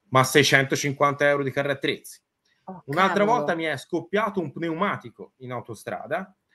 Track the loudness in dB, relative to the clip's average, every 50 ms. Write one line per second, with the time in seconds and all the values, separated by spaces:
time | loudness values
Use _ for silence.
0 | _ _ 2 2 4 6 6 6 6 6 6 4 4 2 -2 -2 -2 -2 0 2
1 | 2 2 2 2 2 2 2 2 0 -2 -2 -2 -2 -2 -2 -2 -2 -4 -4 -6
2 | -8 -16 -20 -20 _ _ _ _ _ _ _ _ _ -18 -18 -14 -12 -4 0 2
3 | 2 2 4 4 4 4 2 2 2 0 -2 -2 -2 -4 -4 -6 -6 -4 -4 -4
4 | -4 -2 -2 -2 -2 -2 -2 -4 -6 -6 -6 -6 -6 -4 -4 -2 -2 -2 -4 -4
5 | -8 -14 -18 -18 -20 -20 _ _ -12 -10 -10 -10 -10 -10 -14 -12 -10 -8 -8 -8
6 | -6 -6 -6 -6 -6 -10 _ _ _ _ _